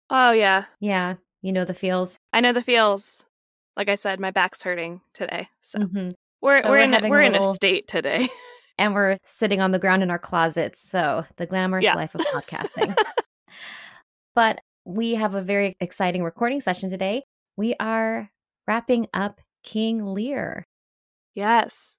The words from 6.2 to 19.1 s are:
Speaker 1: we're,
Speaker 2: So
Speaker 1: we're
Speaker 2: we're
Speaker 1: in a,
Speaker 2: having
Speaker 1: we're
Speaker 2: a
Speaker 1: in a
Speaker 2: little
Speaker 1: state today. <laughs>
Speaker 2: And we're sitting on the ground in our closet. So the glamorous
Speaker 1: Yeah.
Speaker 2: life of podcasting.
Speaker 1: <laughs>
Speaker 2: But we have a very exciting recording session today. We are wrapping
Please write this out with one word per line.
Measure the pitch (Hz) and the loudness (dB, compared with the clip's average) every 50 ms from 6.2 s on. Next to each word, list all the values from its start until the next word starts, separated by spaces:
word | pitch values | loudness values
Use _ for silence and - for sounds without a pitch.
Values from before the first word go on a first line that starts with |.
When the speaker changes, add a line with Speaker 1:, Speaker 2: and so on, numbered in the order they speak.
| _ _ _ _ | _ _ _ _
Speaker 1:
we're, | - 277 277 269 | 2 4 4 4
Speaker 2:
So | - - | 4 4
Speaker 1:
we're | 269 | 4
Speaker 2:
we're | 277 269 | 6 6
Speaker 1:
in | 262 | 4
a, | 254 | 4
Speaker 2:
having | 214 202 214 | 2 2 4
Speaker 1:
we're | 285 285 | 4 4
Speaker 2:
a | 294 | 4
Speaker 1:
in | 247 - | 4 4
a | 196 | 2
Speaker 2:
little | 196 196 | 2 2
Speaker 1:
state | 190 - 202 190 185 - - - | 2 2 2 0 0 0 -2 -4
today. | - 165 - - - 226 254 247 - | -4 -4 -2 0 0 0 0 -2 -4
<laughs> | - - - - - _ _ _ - | -10 -20 -20 -20 -20 _ _ _ -2
Speaker 2:
And | 208 208 196 | 0 0 2
we're | 202 202 190 196 190 _ | 2 2 2 0 -2 _
sitting | - - - 226 196 202 190 | -12 -4 -2 0 0 2 2
on | 190 185 | 2 2
the | 185 185 | 2 2
ground | 190 190 185 190 190 | 2 2 2 2 2
in | 175 | 0
our | 175 170 | -2 -4
closet. | - - 190 170 165 165 151 170 143 - - | -6 -4 0 0 0 2 0 -2 -2 -4 -4
So | - - - - 180 160 143 117 131 160 - _ - | -10 -10 -4 -2 0 0 0 0 -2 -4 -6 _ -10
the | 175 | -8
glamorous | 165 185 185 185 185 185 185 | -4 -2 -2 0 0 0 2
Speaker 1:
Yeah. | 202 196 - | 2 2 2
Speaker 2:
life | - 156 - - | 0 -2 -4 -4
of | - | -4
podcasting. | - 587 539 - - - 160 - - - - - 415 - 185 427 427 - - 494 - _ _ _ _ _ - - | -4 -4 -4 -6 -6 -8 -8 -8 -8 -8 -4 -4 -4 0 0 0 0 0 -2 -6 -6 _ _ _ _ _ -20 -20
Speaker 1:
<laughs> | - - - - - - - - _ _ _ _ _ _ _ | -20 -18 -18 -20 -20 -20 -20 -20 _ _ _ _ _ _ _
Speaker 2:
But | 247 226 220 - - - _ _ _ _ | 2 2 2 2 -2 -8 _ _ _ _
we | 185 180 220 233 233 226 | -8 -6 -4 -2 -2 -2
have | 220 214 202 190 | -2 -2 -2 -2
a | 196 | -4
very | 185 185 202 202 202 190 - - | -4 -2 0 0 0 -2 -2 -6
exciting | 185 175 - - 190 180 175 180 | -8 -8 -4 -2 -2 0 0 -2
recording | 170 165 - - 233 240 277 285 | -4 -4 -4 -2 -2 -2 -2 -2
session | - 190 180 - 196 185 | -2 -4 -4 -4 -4 -6
today. | 190 190 196 190 220 269 277 _ _ _ _ _ _ | -6 -4 -4 -2 -4 -4 -6 _ _ _ _ _ _
We | - 208 233 - - | -4 -2 -2 -2 -2
are | 214 220 226 226 220 220 226 226 214 - _ _ _ _ _ _ _ - | -2 -2 -2 0 0 -2 -2 -4 -8 -12 _ _ _ _ _ _ _ -4
wrapping | 214 233 - - 247 233 220 - | -2 -2 0 2 2 0 0 -2